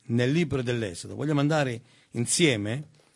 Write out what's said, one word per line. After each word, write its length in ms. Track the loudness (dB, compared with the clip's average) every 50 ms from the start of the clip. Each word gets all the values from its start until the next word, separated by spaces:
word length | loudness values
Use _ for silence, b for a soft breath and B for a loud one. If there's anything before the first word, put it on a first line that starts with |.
| _
nel 280 | -2 0 2 2 2
libro 300 | 2 2 0 0 -2 -4
dell'Esodo. 540 | -2 -2 -2 -2 -2 -4 -6 -10 -12 -12 -8
Vogliamo 260 | -6 -4 0 0 2
andare 400 | 2 2 2 2 0 0 -2 -8 b b b b b b
insieme 800 | b -4 -2 -2 2 4 4 4 4 2 0 -4 -4 -6 -6 -12 b b b b b